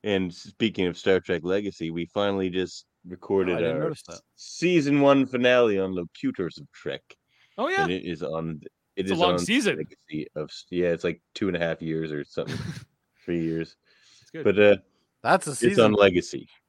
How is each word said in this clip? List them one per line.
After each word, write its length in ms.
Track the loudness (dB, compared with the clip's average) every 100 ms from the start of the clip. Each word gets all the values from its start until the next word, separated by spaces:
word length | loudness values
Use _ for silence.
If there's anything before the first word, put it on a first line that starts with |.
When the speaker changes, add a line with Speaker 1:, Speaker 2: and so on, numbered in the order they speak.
Speaker 1:
and 300 | -2 0 0
speaking 520 | -6 -16 -2 -2 0 -2
of 100 | -2
Star 220 | 0 0
Trek 220 | 0 -4
Legacy, 480 | -2 -2 -2 -8 -8
we 140 | -6 -6
finally 440 | -2 -2 0 -2
just 360 | -2 -4 -6 -20 _ -18
recorded 460 | -14 -2 0 0
Speaker 2:
Oh, 40 | 0
I 40 |
didn't 140 | -2 -2
Speaker 1:
our 60 |
Speaker 2:
notice 200 | -4 -8 -14
that. 140 | -20 _ _
Speaker 1:
season 680 | -18 -4 0 2 2 4
one 240 | 6 6 2
finale 520 | 2 4 6 4 2
on 140 | 0
Locutors 640 | -4 -8 -6 -6 -4 -6 -8
of 140 | -20
Trek. 300 | -14 -10 -10 _ -20 _ _ _ -6
Speaker 3:
Oh, 100 | -4
yeah. 160 | -2
Speaker 1:
And 80 | -2
it 140 | -2 -6
is 180 | -8
on, 360 | -6 -6 -6 -8
it 80 | -14 _ _ -8
Speaker 3:
It's 160 | -4
a 20 |
Speaker 1:
is 60 | 0
Speaker 3:
long 140 | 2
Speaker 1:
on 60 | 2
Speaker 3:
season. 380 | 0 0 0 -2
Speaker 1:
Legacy 500 | -6 -12 _ -10 -8 -10
of, 140 | -10 -12 -10
yeah, 180 | -2 -2
it's 160 | -2
like 180 | -4 -6 _ -6
two 120 | -4
and 100 | -2
a 20 |
half 220 | -2 -4
years 300 | -6 -6 -6
or 120 | -8
something, 340 | -10 -8 -8 -8 -10 -12 -16
Speaker 3:
<laughs> 360 | _ _ _ -6
Speaker 1:
three 160 | -4
years. 320 | -2 -4 -6 _ _ _ _ _
Speaker 3:
It's 100 | _
good. 120 | -4 0
Speaker 1:
But, 140 | 6
uh, 180 | 6 6 _ _ _ _
Speaker 2:
That's 240 | 0 0 0
a 40 |
Speaker 1:
it's 80 | 0
Speaker 2:
season. 260 | 2 6 6
Speaker 1:
on 80 |
Legacy. 540 | 8 6 4 -2 -8 -14 _